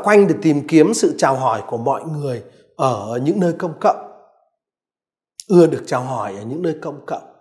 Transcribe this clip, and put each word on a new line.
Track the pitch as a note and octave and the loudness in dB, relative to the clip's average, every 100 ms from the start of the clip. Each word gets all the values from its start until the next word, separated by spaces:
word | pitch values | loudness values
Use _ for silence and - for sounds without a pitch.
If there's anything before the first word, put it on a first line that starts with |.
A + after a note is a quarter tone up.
quanh | G#3 G#3 F#3+ | 4 4 4
để | D#3 | 2
tìm | D#3+ C#3+ C#3+ | 0 0 4
kiếm | D#3+ E3 | 4 4
sự | A3+ F3+ D3 | 4 0 2
chào | D3+ C3 | 0 0
hỏi | C3 A2 - | -2 -2 -4
của | A#2 | -6
mọi | B2+ C3+ D#3+ | -4 -4 -6
người | D3 C#3+ A#2+ - _ _ - | -8 -6 -8 -12 _ _ -2
ở | C3+ A2 G#2 A#2+ | -2 -2 -6 -4
những | C#3 G3+ | -2 0
nơi | F3 | 0
công | E3 F3 D3 | -2 -8 -2
cộng, | G3+ - - - _ _ _ _ _ _ _ _ _ _ _ - - | 0 0 -6 -20 _ _ _ _ _ _ _ _ _ _ _ -14 2
ưa | F3+ D#3+ | 6 6
được | C3 - | 4 -4
chào | B2+ | -6
hỏi | B2+ B2 G#2 G2 | -4 -6 -8 -10
ở | G#2+ | -10
những | D3+ | -6
nơi | F3 D#3 | -6 -6
công | D3+ D3 - | -8 -12 -10
cộng. | E3 - _ | -10 -12 _